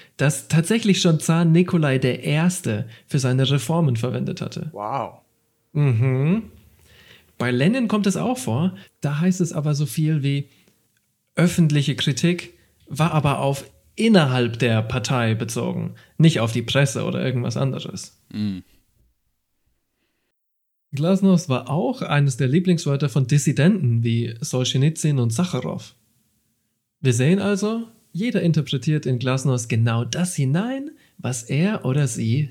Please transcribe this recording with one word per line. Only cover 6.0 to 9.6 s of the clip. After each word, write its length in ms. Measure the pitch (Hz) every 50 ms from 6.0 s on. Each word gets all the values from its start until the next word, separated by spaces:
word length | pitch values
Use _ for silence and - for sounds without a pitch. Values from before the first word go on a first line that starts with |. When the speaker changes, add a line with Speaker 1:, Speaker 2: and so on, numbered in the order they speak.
| 127 131 131 131 139 160 190 226 220 - - - - - _ _ _ _ - - - - - - _ _ _ - 120
Speaker 1:
Bei 80 | 123
Lenin 380 | 123 123 139 185 240 269 233 190
kommt 180 | 214 214 196
es 80 | 208 185
auch 220 | 156 160 240 254
vor, 400 | 247 - 117 110 135 170 190 - - - _ _ _
da 180 | - 143 147 147
heißt 220 | 175 185 180 185
es 100 | 175 -
aber 240 | - 156